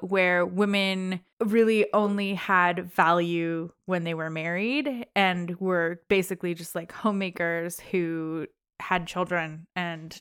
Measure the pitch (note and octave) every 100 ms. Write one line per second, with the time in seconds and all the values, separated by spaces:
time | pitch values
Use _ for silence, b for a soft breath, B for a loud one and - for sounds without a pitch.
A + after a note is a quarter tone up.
0 | F3+ F#3+ F3+ F3+ F3 F3+ G#3 G3+ F#3+ F#3+
1 | F#3 F3+ - - A3+ A3+ A3+ A3 - G#3
2 | G#3 G3+ G3 F#3+ - F#3+ F3 F3 F3 -
3 | E3 F3 E3+ E3+ E3 E3 E3+ _ - F#3
4 | E3 E3 D#3+ D#3+ E3 F3 A3 C#4 D4 A#3+
5 | - - F#3+ F3+ F3 F3 F#3+ F3+ E3 F3
6 | - G3 F3+ F3+ F3+ E3+ E3 F3 E3+ -
7 | A3 G3 F#3+ - E3+ E3+ E3+ - - F#3
8 | E3 E3 D#3+ D#3+ - _ _ - - F#3
9 | E3+ F3+ F3 F3 D#3+ D#3 E3 - F3 D#3+
10 | D#3+ -